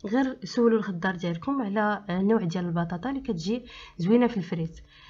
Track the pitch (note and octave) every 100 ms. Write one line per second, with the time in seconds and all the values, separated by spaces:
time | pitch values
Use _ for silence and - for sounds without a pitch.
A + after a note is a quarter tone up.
0 | G3+ A#3+ C4 B3+ - - A#3 A3+ G3+ F3
1 | F#3+ F3+ E3+ E3+ C4+ C#4 G#3+ G#3 G#3 G3+
2 | G3+ F3+ G3 A3+ F3+ F3+ F3 E3+ E3+ F3
3 | B3 C4+ C4+ F3+ E3+ B3 B3 - - -
4 | E3+ A#3+ A#3+ A3+ E3 E3+ D#3+ - - -